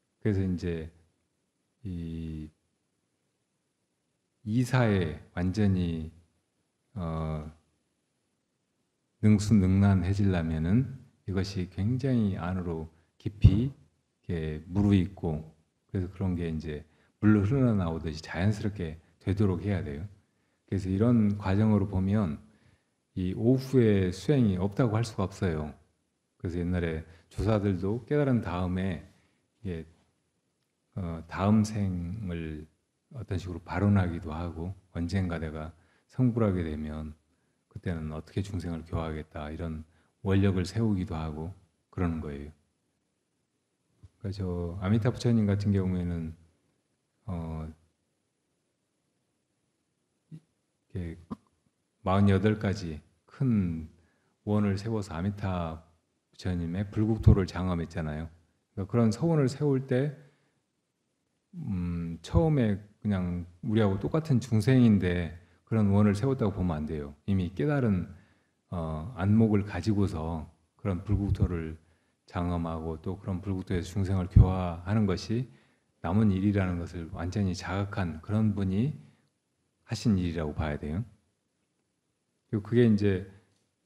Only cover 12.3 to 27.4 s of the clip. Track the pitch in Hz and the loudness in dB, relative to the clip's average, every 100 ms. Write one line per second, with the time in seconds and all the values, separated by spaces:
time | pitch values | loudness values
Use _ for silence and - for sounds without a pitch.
12.3 | 87 85 92 87 80 78 _ _ _ 107 | -2 -4 -4 -4 -6 -8 _ _ _ -12
13.3 | 101 92 98 135 - _ _ _ _ - | 6 6 6 0 -6 _ _ _ _ -8
14.3 | 85 78 76 85 92 101 101 85 - 85 | -6 -4 -8 -4 2 6 6 4 -2 -4
15.3 | 78 78 - _ _ _ 101 87 - 95 | -4 -8 -18 _ _ _ -6 -6 -4 -2
16.3 | 87 85 80 78 73 - _ _ - 104 | -2 -2 -4 -6 -10 -12 _ _ 0 4
17.3 | 104 98 139 123 104 85 82 80 76 - | 6 4 4 4 2 0 -2 -6 -8 -8
18.3 | 80 98 104 101 101 82 80 _ _ - | -2 0 0 -4 -6 -8 -10 _ _ -4
19.3 | 101 104 87 101 92 76 71 101 - _ | 0 0 0 -2 -4 -4 -8 -12 -16 _
20.3 | _ _ _ - 98 92 95 117 120 104 | _ _ _ -6 -4 0 2 4 4 4
21.3 | 101 101 98 110 104 98 92 95 107 92 | 0 0 2 4 4 2 -2 0 2 0
22.3 | 71 - _ _ _ _ _ _ - 92 | -4 -12 _ _ _ _ _ _ -6 -4
23.3 | 92 113 131 135 131 113 98 92 92 - | 0 2 2 2 4 6 4 2 -2 0
24.3 | 143 110 90 98 - 123 107 117 - 92 | 2 4 2 -2 0 0 2 -2 -4 -4
25.3 | - 95 78 76 - _ _ _ _ _ | -2 -2 -2 -4 -10 _ _ _ _ _
26.3 | _ 92 85 87 90 85 80 82 - _ | _ -6 -4 -2 -2 -2 -4 -10 -18 _
27.3 | - | -4